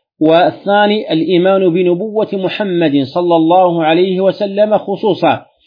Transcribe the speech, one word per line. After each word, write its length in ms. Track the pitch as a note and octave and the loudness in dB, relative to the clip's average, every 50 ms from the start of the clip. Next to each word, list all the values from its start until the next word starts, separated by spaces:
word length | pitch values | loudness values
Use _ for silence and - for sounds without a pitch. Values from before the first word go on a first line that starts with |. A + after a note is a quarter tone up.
| _ _ _ - | _ _ _ -2
والثاني 920 | D#3 D#3 E3 E3+ F3+ - - - - G3 G3+ G#3 G#3 G#3 G#3 G#3+ - - | 2 2 4 4 2 0 -2 -4 -4 0 2 2 2 2 0 -2 -2 -2
الإيمان 600 | D#3+ D#3+ D#3 E3+ F#3 E3+ F3+ F#3+ G3 F#3+ F#3+ F3 | -2 -2 0 0 0 2 2 2 2 2 2 2
بنبوة 560 | D#3+ F#3 F3+ F3 F3 F3 G#3+ A3 G#3 A3 G3+ - | 0 0 0 0 0 -2 -4 -4 -4 -4 -4 -4
محمد 680 | G3+ G3 F#3 E3 - - G#3+ G3 F3 E3+ E3+ D3+ C#3 C#3+ | -4 -6 -6 -6 -4 -4 -4 -4 -2 0 0 0 0 0
صلى 340 | C3+ B2 - F3+ F3 F3 E3+ | -2 -2 -4 -2 0 0 2
الله 480 | E3 D#3+ D#3+ F3 F#3 F#3 F3 E3+ E3+ D#3+ | 2 2 2 4 4 4 2 0 0 0
عليه 360 | D#3 D#3+ F3 F#3 F#3+ F#3 F#3 | 0 2 2 2 0 0 0
وسلم 580 | F#3+ F#3+ F#3 - G#3 G3+ G3 G3+ G#3+ G#3+ G#3 F#3 | 0 0 0 -2 -4 -4 0 0 0 0 0 -2
خصوصا، 680 | - G3 F#3+ F3 A3 G#3 E3 - F3 D3 A#2 A2 - _ _ _ _ | -2 -4 -6 -4 -2 -2 -2 0 0 0 0 -2 -6 _ _ _ _